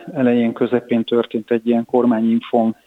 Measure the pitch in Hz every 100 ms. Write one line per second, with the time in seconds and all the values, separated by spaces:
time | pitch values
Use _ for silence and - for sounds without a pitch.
0 | - 151 123 120 117 - 120 120 - 117
1 | 113 117 - 117 - 117 117 117 113 127
2 | 120 110 113 117 - 120 113 -